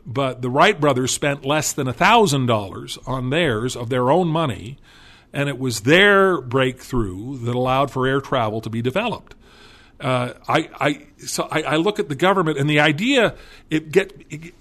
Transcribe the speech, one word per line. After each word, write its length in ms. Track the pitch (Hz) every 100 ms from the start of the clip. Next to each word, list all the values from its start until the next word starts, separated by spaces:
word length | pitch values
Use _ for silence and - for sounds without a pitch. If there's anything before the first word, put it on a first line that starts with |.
but 380 | - 120 135 120
the 80 | 127
Wright 300 | 135 180 170
brothers 300 | 147 127 127
spent 320 | - 151 143 135
less 260 | 151 151
than 140 | - 131
a 60 |
thousand 540 | 120 180 233 208 139 127
dollars 500 | 113 98 104 139 - -
on 240 | 131 127
theirs 460 | 143 170 107 127 120
of 140 | 120
their 200 | 127 123
own 200 | 160 180
money, 480 | 156 160 92 92 139 _ - - - _
and 160 | 139 143
it 120 | 127
was 220 | 131 107
their 600 | 104 165 202 202 190 170
breakthrough 960 | 127 131 131 127 - 127 104 92 117 139
that 160 | 117 123
allowed 360 | 127 131 139
for 160 | 131 127
air 120 | 139
travel 420 | 139 135 113 110
to 80 | 110
be 100 | 110
developed. 540 | 117 180 233 180 - - - - - - - _
Uh, 320 | 131 127 123 - -
I, 220 | 139 160 -
I, 280 | 143 143 - _
so 300 | - - 147
I, 100 | 156
I 120 | 147 151
look 240 | 175 208
at 80 | 202
the 80 | 139
government 420 | 180 196 160 147
and 120 | 143
the 100 | 151
idea, 560 | 151 147 226 277 202 - - - -
it 220 | 156 156
get, 220 | 151 185 - -
it, 240 | 151 165 -